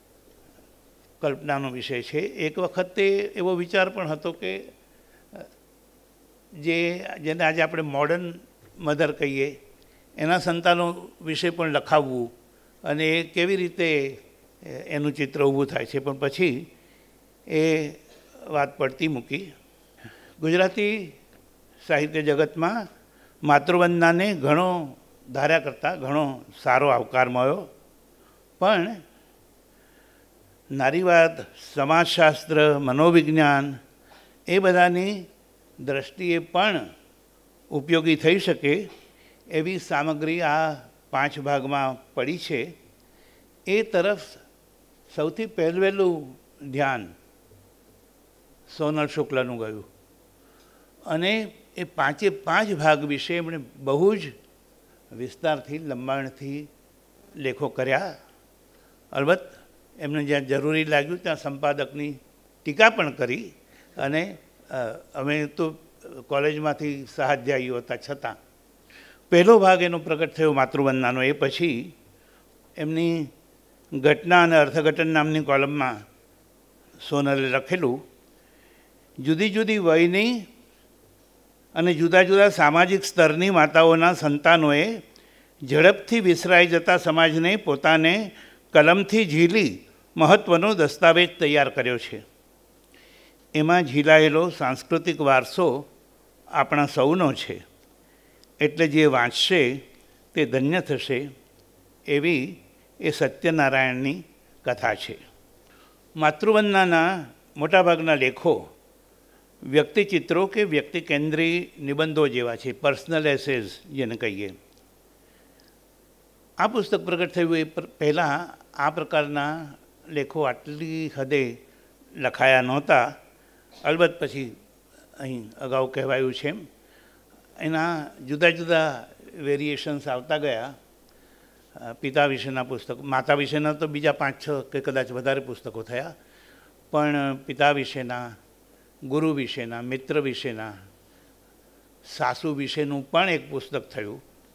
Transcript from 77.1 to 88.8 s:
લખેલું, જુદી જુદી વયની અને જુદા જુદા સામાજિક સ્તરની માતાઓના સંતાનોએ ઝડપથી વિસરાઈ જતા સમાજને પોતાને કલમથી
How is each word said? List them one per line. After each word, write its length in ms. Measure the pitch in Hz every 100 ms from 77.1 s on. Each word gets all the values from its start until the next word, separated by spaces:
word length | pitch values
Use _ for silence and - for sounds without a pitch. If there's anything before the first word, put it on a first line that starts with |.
| 143 139 139 135
લખેલું, 560 | 131 131 180 139 135 - _ _ _ _ _ _ _ _ _ _ -
જુદી 300 | 131 160 214
જુદી 280 | 208 220 214
વયની 640 | 170 160 170 185 226 240 185 - _ _ _ _ _ _ _ _ _ _ _ 165
અને 180 | 175
જુદા 300 | 156 165 185
જુદા 260 | 185 196 202
સામાજિક 540 | 175 147 165 180 190
સ્તરની 460 | - 175 160 156 190
માતાઓના 640 | 180 151 160 165 165 170
સંતાનોએ 880 | 175 156 143 160 165 151 143 208 226 - - _ _ _ _
ઝડપથી 560 | 131 147 170 202 - 233
વિસરાઈ 480 | 185 165 180 175 175
જતા 300 | 170 165 180
સમાજને 580 | 175 160 165 160 170 214
પોતાને 760 | 190 139 156 160 160 202 202 - - - _
કલમથી 520 | 160